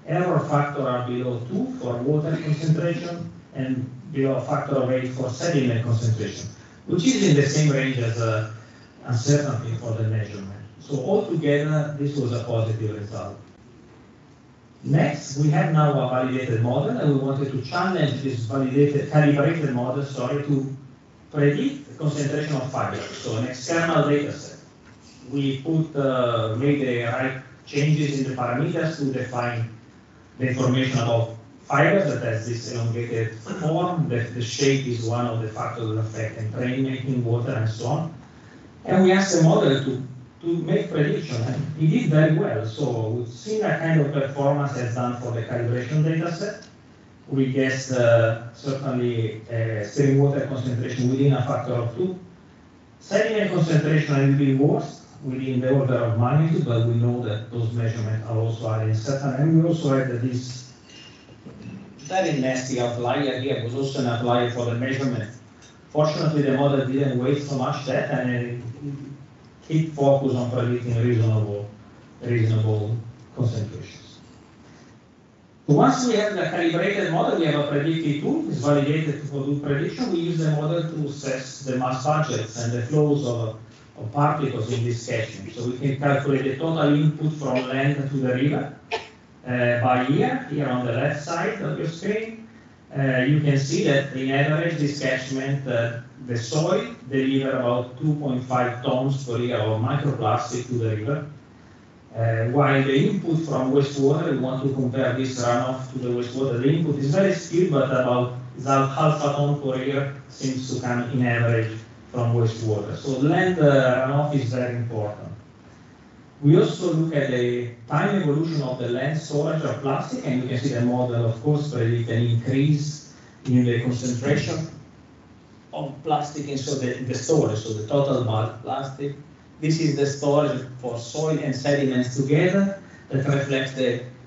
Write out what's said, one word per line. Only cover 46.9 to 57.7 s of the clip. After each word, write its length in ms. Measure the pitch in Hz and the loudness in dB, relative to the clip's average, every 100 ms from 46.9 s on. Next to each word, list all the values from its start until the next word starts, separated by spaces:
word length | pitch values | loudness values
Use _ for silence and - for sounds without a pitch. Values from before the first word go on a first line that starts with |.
| - - - - | -20 -20 -20 -4
We 240 | 135 131 | 0 2
guess, 400 | 135 131 131 - | 2 0 0 -2
uh, 560 | 127 120 117 113 117 - | 2 6 8 6 0 -8
certainly, 880 | - 143 135 131 123 120 113 110 - - | -10 -6 -4 -2 0 0 0 -2 -4 -6
uh, 320 | 113 113 104 | -2 -2 -2
spring 380 | 101 139 139 135 | -4 2 4 6
water 240 | 143 131 123 | 4 2 -2
concentration 640 | 117 123 113 - 127 123 | -4 -2 -2 -4 0 0
within 240 | 135 139 | 4 4
a 80 | - | 4
factor 300 | - - - | 2 -2 -2
of 200 | 120 113 - | -2 -2 -2
two. 220 | 185 180 - - - - - - - - | -4 -4 -12 -20 -20 -20 -20 -20 -20 -20
Sediment 500 | - 208 220 214 185 | -2 0 2 0 0
concentration 640 | 175 160 151 151 151 139 | 0 2 2 4 2 2
a 40 | 139 | 2
little 180 | 139 139 | 4 4
bit 180 | 135 135 | 4 4
worse, 460 | 147 196 - - - - | 4 2 -4 -14 -20 -12
within 360 | 131 127 131 123 | -8 -6 -2 -2
the 100 | 127 | 2
order 260 | 139 127 120 | 2 2 0
of 220 | 113 107 | 0 2
magnitude, 460 | 127 147 160 156 | 4 4 4 2
but 220 | 127 113 117 | 2 2 2
we 80 | |
know 260 | 117 120 120 | 2 2 0
that 260 | 110 104 - | -2 -4 -6
those 220 | 120 113 | -4 -2